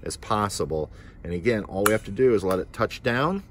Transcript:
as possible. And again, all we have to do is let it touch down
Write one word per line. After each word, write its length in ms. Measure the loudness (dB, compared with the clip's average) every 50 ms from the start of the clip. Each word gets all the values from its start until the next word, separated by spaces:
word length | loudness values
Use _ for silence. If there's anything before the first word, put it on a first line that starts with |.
| -6
as 120 | -8 -8
possible. 720 | -8 -4 -2 0 2 2 0 0 -2 -2 -2 0 -2 -2 -4 -8 -16 -18 -20 -20 -14 -8
And 100 | -6 -6
again, 320 | 0 2 2 2 2 0
all 180 | -4 -2 0 2
we 80 | 2
have 140 | 2 2 0
to 60 | -4
do 220 | 0 4 4 6 6
is 100 | 4 2
let 160 | 2 0 0
it 120 | 0 -4
touch 320 | -2 -2 -2 -2 -2 -2 -2
down 400 | 0 0 2 2 0 0 -2 -6 -10